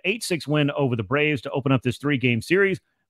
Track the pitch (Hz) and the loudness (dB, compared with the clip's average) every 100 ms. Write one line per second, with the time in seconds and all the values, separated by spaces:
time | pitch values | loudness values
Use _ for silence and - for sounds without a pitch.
0 | 180 226 - 170 139 151 143 147 139 117 | -2 -4 -4 -4 -2 0 0 0 0 0
1 | 95 139 151 143 - 143 131 131 127 - | 0 0 2 0 -4 -2 2 2 0 -2
2 | 143 143 127 117 - 180 196 180 _ _ | -2 0 2 0 2 2 2 0 _ _